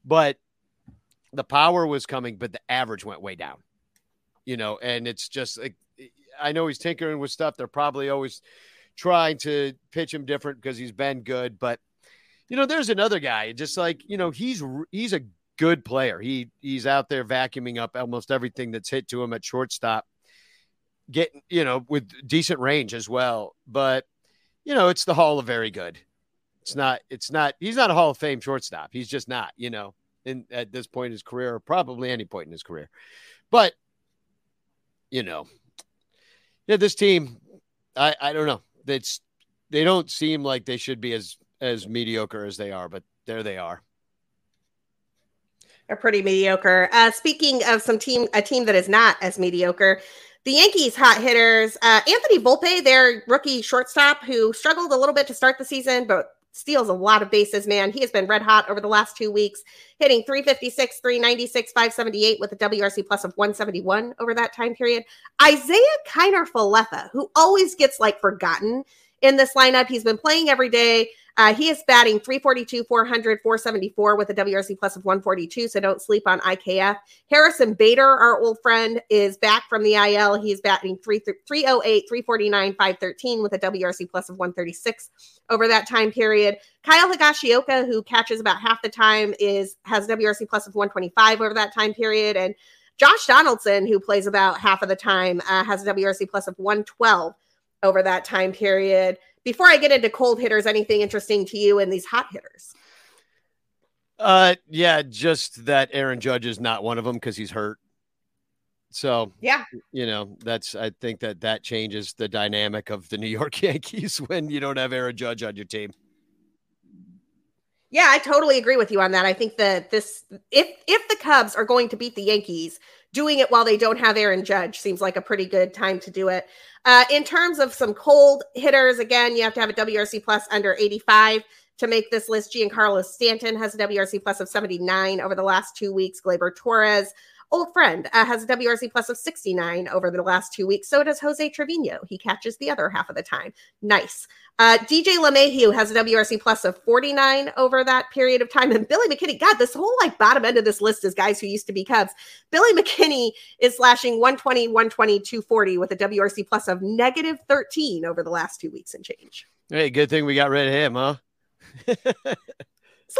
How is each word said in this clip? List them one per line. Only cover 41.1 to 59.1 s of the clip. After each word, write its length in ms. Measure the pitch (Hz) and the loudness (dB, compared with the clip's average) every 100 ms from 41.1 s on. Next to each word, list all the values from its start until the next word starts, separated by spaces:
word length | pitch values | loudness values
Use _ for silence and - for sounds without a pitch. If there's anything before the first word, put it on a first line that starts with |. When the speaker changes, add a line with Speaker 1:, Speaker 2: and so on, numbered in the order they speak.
Speaker 1:
as, 220 | 113 90 - _ _ | -10 -10 -20 _ _
as 260 | 127 117 95 | -8 -8 -8
mediocre 560 | 117 113 110 107 107 | -8 -6 -6 -8 -10
as 140 | 104 98 | -14 -12
they 160 | 101 | -12
are, 160 | 95 87 | -12 -14
but 140 | 92 - _ - | -16 -20 _ -14
there 160 | 113 | -12
they 160 | 107 92 | -10 -10
are. 240 | 87 87 _ _ _ _ _ _ _ _ _ _ _ _ _ _ _ _ _ _ _ _ - | -12 -14 _ _ _ _ _ _ _ _ _ _ _ _ _ _ _ _ _ _ _ _ -14
Speaker 2:
They're 80 | 208 | -2
pretty 260 | 226 208 | 0 0
mediocre. 680 | 190 190 190 190 190 185 185 | 0 0 2 2 2 4 4
Uh, 180 | 233 233 | 6 4
speaking 520 | 220 320 302 294 254 220 | 2 -4 -2 -2 0 0
of 160 | 226 | 0
some 160 | 220 220 | 0 -2
team, 300 | 269 247 240 | -2 -4 0
a 80 | 214 | -2
team 240 | 202 254 226 | 0 -2 2
that 100 | 190 | 2
is 140 | 185 | 4
not 260 | 214 226 - | 4 4 4
as 180 | 185 185 | -4 -4
mediocre, 640 | 180 175 180 180 196 190 - - - _ | -4 0 -2 2 2 2 -4 -20 -20 _
the 80 | 262 | -2
Yankees 420 | 285 403 403 262 | 4 4 4 -2
hot 280 | 240 254 220 | 4 6 6
hitters, 560 | 247 233 226 226 220 - | 4 4 6 4 2 0
uh, 200 | 233 220 294 | 4 4 4
Anthony 340 | 453 554 381 | 0 4 4
Volpe, 440 | 233 269 349 359 | 4 2 2 2
their 400 | 269 262 254 226 - | 4 6 6 2 0
rookie 320 | 269 285 254 | -2 0 -6
shortstop, 640 | - 247 247 302 285 294 247 | -2 -4 -2 2 4 2 -2
who 260 | 240 220 | -2 0
struggled 400 | 220 302 330 339 | 0 -2 -2 -2
a 60 | 269 | 0
little 180 | 277 285 | 2 0
bit 100 | 277 | -2
to 60 | |
start 240 | 233 262 262 | 0 0 0
the 60 | |
season, 420 | 262 269 254 254 226 | -6 -6 -2 -2 0
but 300 | 185 - _ _ | -2 -2 _ _
steals 380 | - - 294 220 | -16 -2 -2 0
a 40 | |
lot 280 | 185 196 214 | 0 2 2
of 100 | 196 | 4
bases, 340 | 214 208 208 208 | 0 0 -2 -2
man. 280 | 208 196 | -2 -2
He 80 | 233 | -4
has 100 | 247 | -4
been 160 | 208 190 | -2 0
red 140 | 208 | -2
hot 280 | 214 214 214 | 4 2 2
over 120 | 208 | -6
the 80 | 208 | 0
last 260 | 214 214 | 0 0